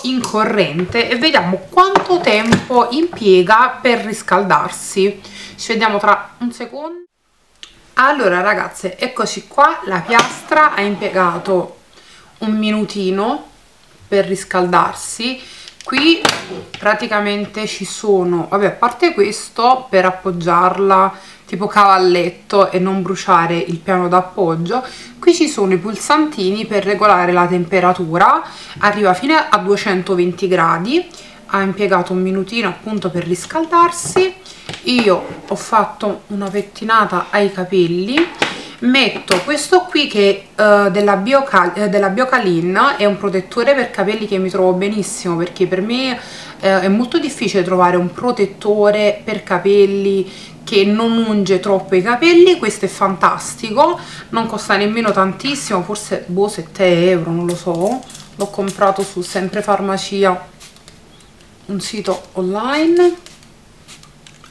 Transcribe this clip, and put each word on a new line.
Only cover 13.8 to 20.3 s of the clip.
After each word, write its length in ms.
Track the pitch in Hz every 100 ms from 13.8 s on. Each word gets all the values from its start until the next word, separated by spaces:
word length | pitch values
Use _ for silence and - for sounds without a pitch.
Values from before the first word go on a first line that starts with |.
| _ _ -
per 180 | 196 180
riscaldarsi. 1160 | 190 - 185 180 175 170 - - - 240 254 - - - -
Qui 380 | - 262 311 339 - - - 185 - -
praticamente 880 | 208 214 240 208 208 202 202 214 208
ci 180 | - 190
sono, 640 | - 214 196 175 175 160
vabbè, 160 | 196 202
a 60 |
parte 420 | - 240 - 349
questo 720 | - 196 208 - - 240 262 254
per 160 | 190 185
appoggiarla 1080 | 185 190